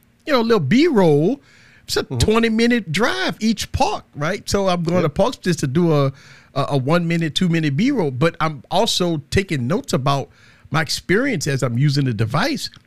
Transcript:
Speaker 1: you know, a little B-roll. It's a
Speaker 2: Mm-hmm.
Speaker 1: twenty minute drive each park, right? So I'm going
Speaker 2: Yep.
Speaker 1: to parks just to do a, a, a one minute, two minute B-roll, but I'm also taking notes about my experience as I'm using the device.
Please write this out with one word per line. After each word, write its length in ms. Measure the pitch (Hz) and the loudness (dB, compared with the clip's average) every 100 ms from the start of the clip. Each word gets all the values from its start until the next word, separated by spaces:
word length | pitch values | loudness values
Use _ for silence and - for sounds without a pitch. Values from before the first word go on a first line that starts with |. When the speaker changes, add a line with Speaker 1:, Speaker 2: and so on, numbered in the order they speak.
| _ _ - | _ _ -2
Speaker 1:
you 60 | |
know, 60 | 269 | 0
a 20 | |
little 180 | 226 226 | 2 2
B-roll. 800 | 131 240 339 233 170 147 175 277 _ - - _ | 2 4 4 4 4 4 2 -2 _ -20 -20 _
It's 120 | - - | -6 -4
a 60 | |
Speaker 2:
Mm-hmm. 140 | - 127 | -2 0
Speaker 1:
twenty 300 | 160 220 226 | 2 2 2
minute 440 | 220 233 240 175 | 2 2 2 -2
drive 440 | 151 262 370 349 - | -2 -2 -2 -4 -2
each 300 | 220 214 - | -2 -2 -4
park, 320 | - - - - | -2 0 -2 -8
right? 320 | - 151 202 - | -8 -6 -6 -4
So 200 | 208 190 | -2 0
I'm 140 | 180 | 0
going 200 | 165 180 | 0 0
Speaker 2:
Yep. 20 | |
Speaker 1:
to 40 | 165 - | 0 0
parks 140 | 196 - | -2 -2
just 220 | 185 165 | -4 -2
to 60 | 139 | -2
do 260 | 143 170 | 0 2
a, 180 | 147 135 - - - - | 2 0 -4 -14 -20 -10
a, 120 | 135 135 | -6 -2
a 60 | 139 | -2
one 320 | 127 175 165 | 0 0 0
minute, 260 | 170 160 | -2 -2
two 140 | - 180 | 0 0
minute 280 | 165 156 139 | 2 0 0
B-roll, 320 | 254 269 151 | 0 0 -2
but 260 | 123 165 - | 0 0 0
I'm 220 | 160 143 - | -4 -6 -4
also 520 | 175 226 - 175 160 - | 0 0 0 0 -2 -2
taking 360 | - 202 151 120 | -2 0 -2 -2
notes 260 | 147 - | -2 -2
about 340 | - 135 139 - _ - _ - | -2 0 -2 -4 _ -20 _ -6
my 120 | 147 | -4
experience 640 | 156 - - 190 277 190 151 | -2 -4 0 0 0 -2 -2
as 160 | 135 | -2
I'm 160 | 131 117 | -2 0
using 260 | 147 139 | 2 2
the 80 | 135 | 0
device. 560 | 107 107 143 262 262 - - | 0 -2 0 -2 -2 -8 -16